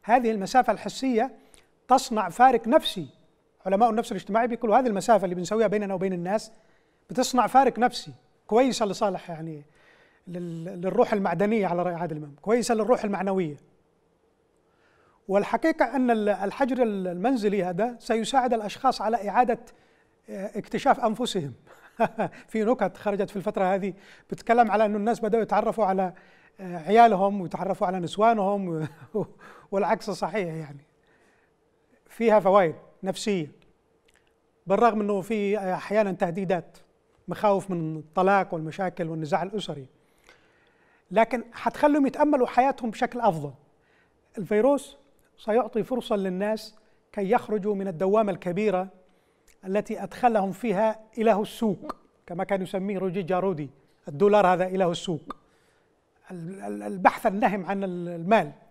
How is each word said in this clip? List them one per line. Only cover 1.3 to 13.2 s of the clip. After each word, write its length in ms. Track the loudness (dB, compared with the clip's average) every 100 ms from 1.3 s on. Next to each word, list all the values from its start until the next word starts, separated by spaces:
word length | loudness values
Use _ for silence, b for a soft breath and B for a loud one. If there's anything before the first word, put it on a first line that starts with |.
| -6 b b b b 2
تصنع 400 | 2 4 -4 -4
فارق 400 | 6 6 6 4
نفسي. 400 | 2 2 -8 -12 _ _ _ _ _ -2
علماء 240 | 2 4
النفس 220 | 2 -4
الاجتماعي 340 | -8 -2 0 0
بيقولوا 320 | -2 2 2
هذه 80 | 2
المسافة 380 | -2 4 4
اللي 100 | 4
بنسويها 320 | -4 -4 0 2
بيننا 280 | 0 -2
وبين 180 | -4 -2
الناس 400 | -4 -4 -4 -6 b b b b b _
بتصنع 360 | -4 0 2 4
فارق 320 | 4 4 2
نفسي 340 | -2 -2 -14 -20 _ _ 0
كويسة 400 | 2 2 2 -2
لصالح، 440 | 0 -2 -2 -10
يعني، 340 | -12 -12 -14 -18 b b b b b -14
لل-، 360 | -12 -10 -10
للروح 480 | -10 -6 -2 2 2
المعدنية 540 | 2 0 0 0 2 0
على 160 | 0
رأي 120 | -2
عادل 220 | -4 -6 -8
إمام، 180 | -12 -10
كويسة 320 | 0 0 2
للروح 300 | 0 2 0
المعنوية. 520 | 0 -2